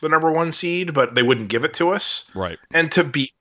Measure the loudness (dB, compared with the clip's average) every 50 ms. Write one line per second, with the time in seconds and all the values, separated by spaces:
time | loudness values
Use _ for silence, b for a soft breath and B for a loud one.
0 | -2 0 2 2 4 2 2 2 0 0 -2 -2 -2 -2 -2 -2 -4 -2 0 0
1 | 0 2 2 2 2 4 2 0 0 -2 -2 -2 -2 -2 -2 0 0 0 0 0
2 | 0 -2 -2 -2 -4 -8 -8 -6 -6 -6 -8 -12 _ _ 0 0 0 2 2 2
3 | 0 2 -2 -4 -4 -4 -8 _